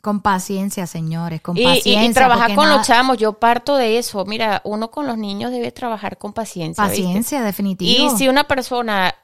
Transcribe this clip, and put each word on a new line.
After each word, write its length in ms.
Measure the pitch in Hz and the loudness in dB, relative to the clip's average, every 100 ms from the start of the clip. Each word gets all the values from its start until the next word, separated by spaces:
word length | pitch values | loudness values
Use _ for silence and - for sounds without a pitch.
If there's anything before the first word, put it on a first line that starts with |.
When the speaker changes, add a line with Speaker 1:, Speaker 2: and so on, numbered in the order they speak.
Speaker 1:
con 200 | 214 208 | -4 0
paciencia, 680 | 208 185 185 190 196 - 170 | 0 0 -2 -4 -4 -6 -8
señores, 520 | 165 160 165 170 160 | -6 -6 -4 -6 -8
con 140 | - 180 | -4 2
Speaker 2:
Y, 40 | |
y, 40 | |
y 20 | 247 | 4
Speaker 1:
paciencia, 460 | 262 - 226 233 226 | 4 4 4 4 4
Speaker 2:
trabajar 300 | 262 240 233 | 4 4 4
Speaker 1:
porque 80 | 208 | 4
Speaker 2:
con 100 | 311 | 4
Speaker 1:
nada 120 | 285 | 4
Speaker 2:
los 100 | 214 | 4
chamos, 300 | 240 262 240 | 4 4 2
yo 140 | 214 | 0
parto 420 | 208 233 240 240 285 | 2 0 2 0 0
de 240 | 233 226 | 2 0
eso. 260 | 233 208 190 | -2 -6 -6
Mira, 360 | 220 226 196 202 | -4 -2 -2 -4
uno 240 | 214 226 | -6 -6
con 160 | 294 285 | -6 -6
los 140 | 226 | -6
niños 320 | 202 202 233 | -6 -6 -6
debe 200 | 247 233 | -6 -6
trabajar 460 | - 247 214 196 196 | -8 -8 -6 -8 -10
con 160 | 208 | -10
paciencia, 500 | 220 214 185 160 165 208 | -8 -8 -8 -8 0 0
¿viste? 160 | 196 | 2
Speaker 1:
Paciencia, 400 | 180 185 240 294 | 0 -2 -2 -2
definitivo. 640 | 220 190 196 185 175 247 294 | -4 -4 -4 -2 2 2 2
Speaker 2:
Y 100 | 220 | 2
si 100 | 262 | 2
una 180 | 269 285 | 2 0
persona, 680 | 269 247 247 233 202 180 - | -4 -2 -4 -2 0 0 -4